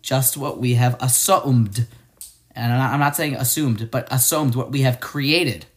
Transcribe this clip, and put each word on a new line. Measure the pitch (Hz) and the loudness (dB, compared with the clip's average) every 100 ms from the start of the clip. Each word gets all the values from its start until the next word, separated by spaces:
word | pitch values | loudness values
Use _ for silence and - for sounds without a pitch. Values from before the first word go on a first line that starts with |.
just | - 131 131 147 | 0 0 0 -2
what | 135 - | -8 -4
we | 123 | 0
have | 123 123 120 | 2 2 0
assumed. | 127 - - 190 139 123 107 98 117 - _ _ - _ _ | 0 2 4 2 4 2 2 0 -6 -6 _ _ -20 _ _
And | - 120 | -6 -2
I'm | 120 | 0
not, | 131 | 0
I'm | 143 | 2
not | 143 143 | 0 0
saying | 151 | -4
assumed, | 135 120 - 147 107 113 | -2 -2 0 0 -2 -2
but | 135 - | -6 -2
assumed, | 131 - 156 147 | 0 2 2 0
what | 120 120 | 0 -4
we | 139 | 0
have | 131 123 | 0 0
created. | - 147 139 165 160 92 - | -6 -4 0 2 0 -4 -12